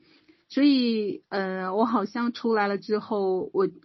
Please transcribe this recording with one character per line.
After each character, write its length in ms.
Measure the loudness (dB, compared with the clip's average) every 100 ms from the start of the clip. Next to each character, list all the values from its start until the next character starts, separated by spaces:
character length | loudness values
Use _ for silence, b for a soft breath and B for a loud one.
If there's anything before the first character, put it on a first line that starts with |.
| b b b b _
所 160 | 2
以， 640 | 4 6 4 0 -2 -6 -6
呃， 480 | -4 -4 -4 -4 0
我 80 |
好 220 | 2 0 -2
像 260 | -4 -4
出 220 | -2 0
来 160 | 2 0
了 80 | -2
之 200 | -2 -4
后， 500 | -2 -2 0 -2 -2
我， 140 | 0 -2 -4